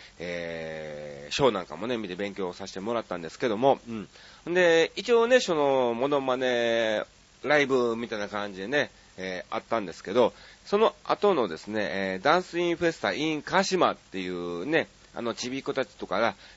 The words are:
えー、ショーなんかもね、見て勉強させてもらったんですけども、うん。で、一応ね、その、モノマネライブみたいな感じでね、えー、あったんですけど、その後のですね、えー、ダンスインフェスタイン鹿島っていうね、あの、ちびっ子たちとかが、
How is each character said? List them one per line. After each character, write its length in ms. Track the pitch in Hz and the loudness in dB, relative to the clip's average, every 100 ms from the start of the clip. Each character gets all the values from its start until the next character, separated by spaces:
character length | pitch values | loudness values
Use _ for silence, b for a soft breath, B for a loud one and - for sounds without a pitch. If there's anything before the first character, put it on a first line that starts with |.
| B - | B -12
え 1080 | 87 87 85 82 80 78 78 73 76 71 73 | -8 -8 -8 -8 -8 -10 -10 -12 -12 -14 -8
ー、 60 | - | 2
シ 60 | |
ョ 60 | 135 | 4
ー 20 | |
な 120 | 101 | 2
ん 20 | 85 | -4
か 100 | 78 | -8
も 120 | 110 | -6
ね、 100 | 120 | -6
見 100 | 101 | -6
て 80 | 90 | -6
勉 180 | 101 | -6
強 200 | 98 92 | -4 -6
さ 140 | 90 98 | -6 -10
せ 60 | |
て 60 | 95 | -8
も 140 | 101 | -6
ら 80 | 117 | -4
っ 20 | |
た 140 | - 90 | -4 -8
ん 40 | |
で 80 | 82 | -8
す 80 | - | -4
け 120 | 127 | -2
ど 80 | 104 | 2
も、 220 | 135 123 117 | 2 2 -2
う 20 | |
ん。 160 | 113 92 B B B - | -10 -10 B B B -2
で、 400 | 175 175 165 160 - | 4 6 6 4 -2
一 160 | 202 | 2
応 140 | 233 233 | 4 6
ね、 140 | 254 | 4
そ 140 | 247 156 | 4 2
の、 380 | 143 135 120 | 4 4 2
モ 140 | 117 139 | 2 2
ノ 140 | 143 | 2
マ 160 | 131 127 | 2 0
ネ 640 | 127 120 117 117 110 107 - _ _ _ | 2 2 2 2 2 0 -4 _ _ _
ラ 160 | 123 147 | 0 2
イ 60 | 135 | 4
ブ 320 | 131 120 113 | 2 2 -2
み 100 | 117 | -4
た 80 | 110 | -6
い 40 | |
な 100 | 101 | -6
感 240 | 104 104 | -6 -6
じ 80 | 95 | -8
で 60 | 98 | -4
ね、 240 | 143 120 b b - | -2 -2 b b -10
え 260 | 92 90 - | -8 -8 -8
ー、 60 | 113 | -8
あ 40 | |
っ 20 | |
た 180 | - 113 | -4 -4
ん 60 | 92 | -4
で 60 | |
す 140 | - - | -8 -2
け 80 | |
ど、 200 | 107 120 B B B - | 2 2 B B B -2
そ 120 | 202 | 2
の 180 | 220 - | 2 0
後 300 | - 151 208 | -4 2 2
の 160 | 165 104 | 2 0
で 80 | 80 | -4
す 100 | - | -6
ね、 220 | 107 92 | -4 -2
え 280 | 95 98 95 | -2 -2 0
ー、 20 | |
ダ 140 | 135 175 | 2 2
ン 60 | |
ス 160 | 180 170 | 0 -2
イ 100 | 175 | -2
ン 80 | 170 | 0
フ 80 | 170 | 0
ェ 80 | |
ス 60 | 160 | 0
タ 120 | 104 | -2
イ 240 | 104 156 151 | 0 -2 -4
ン 60 | |
鹿 240 | - 170 196 | 0 0 2
島 260 | 185 123 | 4 2
っ 40 | 92 | 2
て 220 | - 95 | -6 -8
い 80 | 90 | -6
う 360 | 90 87 85 127 | -4 -4 -4 0
ね、 220 | 156 107 - - | 0 -2 -8 -16
あ 80 | - | -8
の、 120 | 117 | -6
ち 160 | 107 123 | -6 -6
び 100 | 135 | -6
っ 40 | |
子 100 | 139 | -4
た 120 | 135 127 | -4 -4
ち 80 | - | -8
と 100 | 101 | -4
か 120 | 92 | 0
が、 140 | 113 - B | 0 -2 B